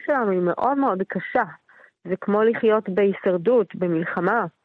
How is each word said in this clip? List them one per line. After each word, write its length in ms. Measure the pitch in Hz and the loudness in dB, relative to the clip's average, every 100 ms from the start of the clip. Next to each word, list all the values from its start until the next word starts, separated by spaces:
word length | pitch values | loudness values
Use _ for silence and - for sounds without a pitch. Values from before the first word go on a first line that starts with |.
| - | -2
שלנו 240 | 285 220 | 0 2
היא 100 | 185 | 0
מאוד 380 | 175 - 240 277 | 0 0 0 0
מאוד 240 | 269 185 196 | 0 0 -4
קשה. 360 | 190 - 262 196 - _ - - _ | -6 -4 -2 -2 -6 _ -20 -20 _
זה 100 | 170 185 | -8 -6
כמו 220 | - 202 | -2 2
לחיות 460 | 220 220 220 214 214 | 2 2 2 2 0
בהישרדות, 880 | 185 202 190 202 180 170 247 196 | 0 0 0 -2 0 2 2 2
במלחמה. 680 | - 180 165 170 - 175 226 180 - | -2 -2 -2 -2 -2 0 0 -2 -8